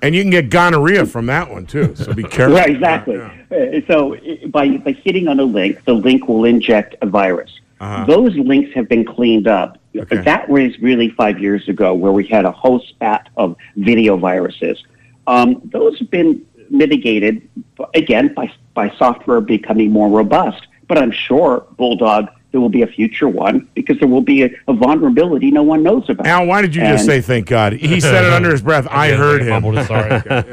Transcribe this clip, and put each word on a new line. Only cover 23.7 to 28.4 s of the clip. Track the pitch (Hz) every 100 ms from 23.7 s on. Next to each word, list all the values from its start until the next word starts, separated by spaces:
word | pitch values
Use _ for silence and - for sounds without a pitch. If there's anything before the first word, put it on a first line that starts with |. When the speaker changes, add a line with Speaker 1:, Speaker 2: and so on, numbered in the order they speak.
Speaker 2:
because | - - 143
there | 139
will | 127
be | 127 139
a, | 127 - -
a |
vulnerability | 120 127 156 147 123 175 143 135
no | 147
one | 151 156
knows | 160 240 -
about. | 110 -
Speaker 1:
Al, | 175 175
why | 202
did | 196
you | 156
just | 110 139
Speaker 2:
And | 107
Speaker 1:
say, | 139
"Thank | 113 123 95
God"? | 120 104
He | 110 156 175
said | 143 -
it | 180
under | 175